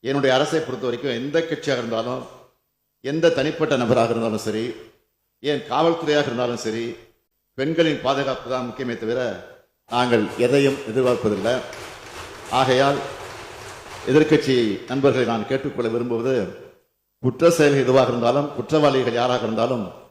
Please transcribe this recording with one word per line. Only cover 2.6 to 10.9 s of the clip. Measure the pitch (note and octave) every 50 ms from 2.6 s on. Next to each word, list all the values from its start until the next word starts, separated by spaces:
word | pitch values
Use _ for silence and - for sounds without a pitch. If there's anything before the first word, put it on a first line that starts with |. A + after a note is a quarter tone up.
| _ _ _ _ _ _ _ _ _ C3 C#3+
எந்த | D#3+ E3 E3+ - C3+
தனிப்பட்ட | C3+ D#3 D#3 - D#3 - D3+ B2+ B2
நபராக | A2+ B2+ A#2+ A2+ A2+ A#2
இருந்தாலும் | A#2 A2+ A2+ G#2+ G#2 - A2+
சரி, | G#2 A2 A2+ B2 - - - - _ _ _ _ _ _ _ _ _ _ - C#3
ஏன் | D3 - - -
காவல்துறையாக | B2 C#3 D#3+ E3+ E3 E3 E3 D3 D3 D3 C#3+ B2+
இருந்தாலும் | A#2 A#2+ B2 B2 A#2+ A2+ -
சரி, | A2+ A2 A#2 A#2 A#2 - - - _ _ _ _ _ _ _ _ _ _ -
பெண்களின் | C3+ D3+ D#3+ D#3+ E3 D#3+ D3 C3 - B2
பாதுகாப்பு | C#3 C3+ C#3 C3+ C3 B2+ - A#2+
தான் | B2+ B2+ B2 A#2+
முக்கியமே | G#2+ - C3+ B2 A2+ -
தவிர | A2+ A2 A#2+ B2+ B2+ A#2 G2 F2+ F#2 - - - _ _ _ _ _ _
நாங்கள் | A#2 A#2+ B2 B2 A#2+ A2+ G#2+ F2+ - -
எதையும் | A#2+ B2 C3+ C#3+ C#3 C#3 C3+ C#3 - A2+